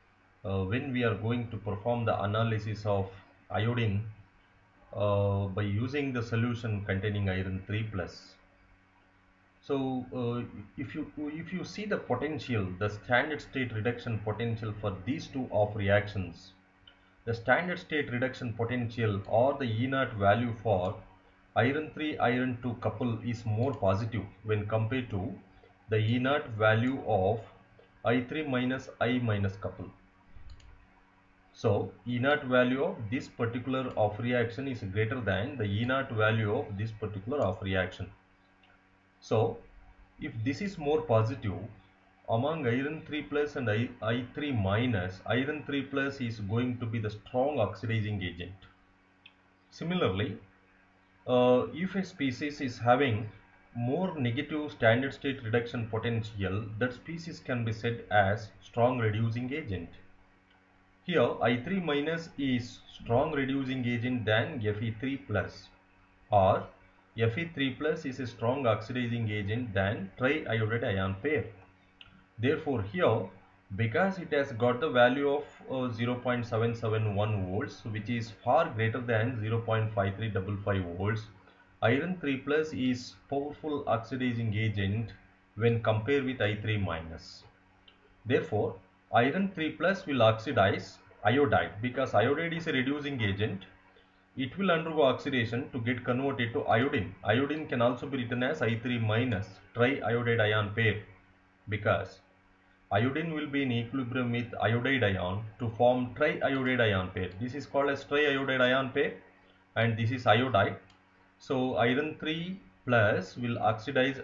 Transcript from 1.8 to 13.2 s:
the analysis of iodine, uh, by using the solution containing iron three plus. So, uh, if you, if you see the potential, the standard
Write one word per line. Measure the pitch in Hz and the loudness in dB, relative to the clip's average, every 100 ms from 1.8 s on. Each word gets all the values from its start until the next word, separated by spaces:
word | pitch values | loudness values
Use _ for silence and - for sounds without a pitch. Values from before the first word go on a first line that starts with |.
| 120 120 110 | -2 0 2
the | - | 0
analysis | 101 110 113 110 107 101 107 | 0 2 2 0 -4 -4 0
of | 101 95 - - _ - | 0 0 -8 -20 _ -6
iodine, | 101 113 120 113 98 110 - - _ _ _ _ _ - | -2 0 0 0 0 -4 -10 -20 _ _ _ _ _ -12
uh, | 104 101 101 101 98 98 | -2 2 4 4 2 0
by | 95 | -2
using | 104 101 127 147 139 | 0 0 0 -2 -2
the | 123 | -2
solution | 110 117 123 113 117 101 101 | -2 0 0 0 -2 -4 -2
containing | 98 104 101 98 | -2 0 0 0
iron | 92 95 92 - | 0 -2 -4 -4
three | 107 | -4
plus. | 107 95 82 - - - _ _ _ _ _ _ _ _ _ _ _ _ | -4 -6 -6 -10 -20 -20 _ _ _ _ _ _ _ _ _ _ _ _
So, | - 139 131 127 127 127 | -4 -2 -2 -4 -6 -4
uh, | 120 120 117 101 - - | -2 -2 -6 -10 -14 -10
if | 123 | -8
you, | 156 143 - | -8 -8 -8
if | 147 156 170 | -8 -8 -8
you | 180 | -8
see | 160 - 208 | -8 -8 -4
the | 190 | -4
potential, | - 123 147 139 - 113 92 90 | -2 -4 -2 -4 -4 -2 -2 -2
the | 104 | -4
standard | - - 123 | -4 2 2